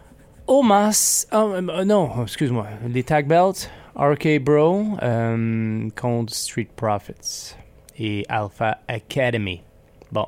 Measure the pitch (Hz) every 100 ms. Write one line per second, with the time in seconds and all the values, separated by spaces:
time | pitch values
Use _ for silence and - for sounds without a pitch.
0 | - - - - - 269 240 202 214 208
1 | - - - 214 214 185 180 160 190 208
2 | 147 113 113 - 143 120 101 107 120 123
3 | 123 151 143 165 185 185 - - - -
4 | 143 147 160 151 135 147 156 190 214 208
5 | 123 117 113 113 113 113 110 110 110 -
6 | 123 117 113 - - - 110 - 113 104
7 | - - - - - - - - - -
8 | 110 104 - 113 104 - 110 - - 117
9 | - 147 123 117 101 87 - _ _ _
10 | - 107